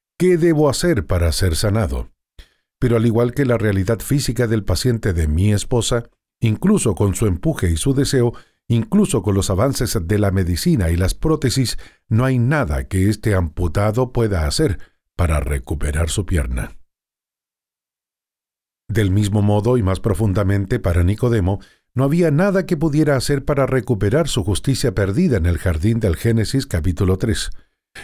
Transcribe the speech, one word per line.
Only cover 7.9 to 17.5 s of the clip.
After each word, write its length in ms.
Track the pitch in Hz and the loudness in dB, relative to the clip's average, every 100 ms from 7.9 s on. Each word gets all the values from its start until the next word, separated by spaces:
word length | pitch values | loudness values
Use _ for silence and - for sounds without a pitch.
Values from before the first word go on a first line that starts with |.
deseo, 380 | 139 135 135 120 - - _ - | 0 0 0 0 -2 -14 _ -2
incluso 540 | 117 - 202 202 117 | -2 2 2 2 0
con 120 | 98 98 | 0 0
los 140 | 90 | 0
avances 500 | 92 135 - 127 110 | 0 0 0 -2 -2
de 180 | 82 104 | 0 0
la 120 | 101 | 2
medicina 580 | 95 90 87 175 147 85 | 0 0 0 0 0 2
y 60 | 85 | 0
las 200 | 92 - | 0 0
prótesis, 640 | 160 156 127 131 117 - - _ - | 0 0 0 0 -2 -4 -10 _ -2
no 160 | 110 | 0
hay 160 | 131 127 | 2 2
nada 480 | 117 151 98 67 64 | 2 0 0 -2 -2
que 220 | 92 98 | 0 0
este 260 | 107 113 95 | 0 0 0
amputado 760 | 82 - 87 98 107 110 123 | -2 -2 -2 0 0 0 -2
pueda 340 | 120 113 95 76 | 0 0 0 -2
hacer 320 | - 156 85 - _ _ - | 0 -2 -2 -10 _ _ -4
para 240 | 82 78 | -2 0
recuperar 680 | 71 71 - 73 76 76 80 | -2 -4 -6 -4 -4 -2 -2
su 160 | - 90 | -4 -2
pierna. 520 | 85 64 64 - - - _ _ _ _ _ _ | -2 -2 -6 -8 -14 -20 _ _ _ _ _ _